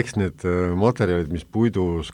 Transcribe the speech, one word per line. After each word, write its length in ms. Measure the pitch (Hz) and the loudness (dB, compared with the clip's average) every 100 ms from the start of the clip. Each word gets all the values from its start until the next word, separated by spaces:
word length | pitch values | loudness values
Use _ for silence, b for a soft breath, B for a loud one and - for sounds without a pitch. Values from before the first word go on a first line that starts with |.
eks 160 | 120 107 | 2 0
need, 240 | 95 - | -2 -2
äh, 320 | 90 90 90 | -2 0 0
materjalid, 560 | 90 113 120 95 87 78 | 2 2 2 0 0 -2
mis 160 | 82 - | -6 -4
puidus 640 | 110 117 98 90 82 78 | 0 0 0 -2 -2 -4